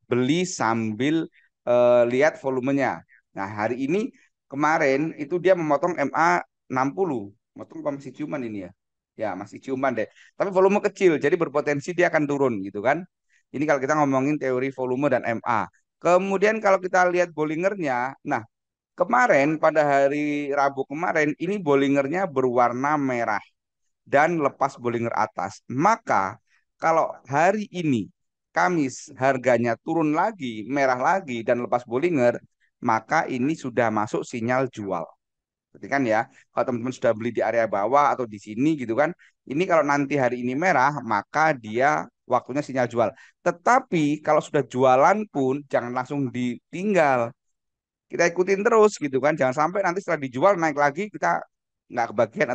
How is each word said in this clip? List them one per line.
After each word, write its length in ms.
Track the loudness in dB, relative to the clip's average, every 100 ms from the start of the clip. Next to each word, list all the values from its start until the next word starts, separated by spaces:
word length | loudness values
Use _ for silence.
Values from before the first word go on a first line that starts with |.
| -4
beli 400 | 0 2 0 -2
sambil, 800 | -2 -2 0 -2 -2 0 -2 -4 _ _ _ 0
eh, 360 | 4 6 6 4
lihat 320 | 4 2 0
volumenya. 640 | -4 -2 -2 0 -2 -4 -10 _ _ -12
Nah, 80 |
hari 460 | -10 -4 -4 -2 -2
ini, 180 | -2 -4 -10 _ _ _
kemarin 640 | -2 0 2 2 2 0 -6
itu 160 | -6 -2
dia 160 | 2
memotong 480 | 2 2 0 0 -2
M 120 | -2 0
A 240 | 2 2 -2 _ -8
enam 240 | -2 -2 -2
puluh. 400 | -4 -4 -8 -16 _ -20
Motong 240 | -20 -12
apa 160 | -8 -8
masih 160 | -12 -12
ciuman 240 | -10 -8
ini 260 | -8 -10 -14
ya? 60 | -18 _ _ _ -8
Ya, 140 | -8 -8
masih 240 | -12 -14
ciuman 400 | -8 -4 -2 -2
deh. 80 | -6 _ -12 -6
Tapi 80 | -2
volume 320 | 4 4 4
kecil, 400 | 0 2 4 4
jadi 160 | 2 0
berpotensi 560 | 0 -2 -2 -2 -4
dia 160 | 0 2
akan 160 | 2
turun 400 | 0 0 0 0
gitu 160 | -6 -4
kan. 240 | 0 -2 -4 _ _ _ _
Ini 120 | -4 0
kalau 160 | 0
kita 160 | 0 0
ngomongin 400 | 2 2 0 -2
teori 320 | -2 -2 -4
volume 400 | -6 -4 -2 0
dan 160 | 0 -2
M 160 | -4
A. 240 | -2 -2 -2 _ _ _
Kemudian 640 | 2 2 2 0 0 0
kalau 160 | 2 2
kita 240 | 2 2 2
lihat 240 | 2 -2 -2
Bollingernya, 800 | -4 -2 -2 -2 -4 -2 -4 -8 -6
nah, 160 | -6 -6 _ _ _ _ -4
kemarin 640 | 0 2 4 4 4 2
pada 240 | 2 2
hari 680 | 4 4 2 0 -2 -4 -4 0
Rabu 320 | 0 -2 -6
kemarin 480 | -4 -2 0 0 -2
ini 240 | -4 -2
Bollingernya 680 | 2 2 4 2 0 -2 -4
berwarna 640 | 0 0 4 2 2 -2 0
merah 480 | -2 -2 -2 -4 -6 _ _ _ _ _ _
dan 320 | 2 2 2
lepas 400 | -2 0 -4 -4
Bollinger 320 | -4 -2 -2 -2
atas. 480 | -2 -4 -10 -10 -10
Maka 720 | 0 2 2 0 0 0 -6 _ _ _ _
kalau 320 | 0 2 0 -4 -4
hari 400 | 2 2 2 -4
ini 360 | -4 0 0 -2 _ _ _ _ 0
Kamis 560 | 0 2 -2 -6 -16 -2
harganya 560 | 0 2 2 2 2 -2
turun 320 | -4 -2 0 0
lagi, 480 | -2 -2 -8 -8 -6
merah 240 | 0 0 2
lagi 480 | 0 -2 -2 -6
dan 160 | -2 -2
lepas 200 | 0 -4
Bollinger, 560 | -2 -2 0 2 2 2 -4 _ _ _
maka 480 | 0 0 2 0 0
ini 240 | -2 -2 -4
sudah 360 | -4 0 0
masuk 320 | 2 -2 -4
sinyal 480 | -6 -6 -2 0 -2
jual. 320 | -4 -6 -6 -8 -14 _ _ _ _ _ -18
Berarti 160 | -4
kan 160 | -2 2
ya, 240 | 0 -2 _ _ -4
kalau 160 | -2
teman-teman 240 | -2 -6 -2
sudah 160 | 0
beli 240 | 0 -2 -2
di 80 |
area 240 | -2 0 0
bawah 480 | 0 2 4 4 0
atau 80 |
di 160 | -4 -10
sini 400 | -12 -2 -2 -2
gitu 160 | -2 0
kan, 160 | 0 -2 _ _
ini 240 | -8 -4 0
kalau 160 | 2
nanti 320 | 2 0 0 0
hari 240 | 0 -2
ini 160 | -4 -2
merah, 480 | 0 2 2 0
maka 480 | -2 -4 -2 0 0
dia 560 | 0 -4 0 0 0 -4 _
waktunya 400 | -2 -2 -2 -6
sinyal 240 | -4 -2 -2
jual. 240 | 0 -2 -2 -16 _
Tetapi 800 | -4 -2 2 2 2 -2 0 -2
kalau 160 | 0 0
sudah 240 | 0 -2
jualan 640 | -2 2 4 6 6 4 -2
pun 400 | -4 -2 -2 -2
jangan 240 | -4 -2
langsung 400 | -6 -6 -4 -4
ditinggal. 1040 | -4 -4 -6 _ -6 -2 2 4 2 -2 -6 _ _ _ _ _ _ _
Kita 160 | 0 0
ikutin 320 | 2 0 0
terus 320 | 2 4 4 2
gitu 240 | -4 0
kan, 160 | 0 0
jangan 320 | 0 0 -2
sampai 160 | 0
nanti 160 | -2 -4
setelah 220 | -4 -6
dijual 320 | -6 0 2 4
naik 240 | 0 2
lagi 320 | 0 0 -8
kita 320 | -4 -2 -2 -6 _ _ _ -10
nggak 160 | -4 -4 0
kebagian 340 | -2 0 -4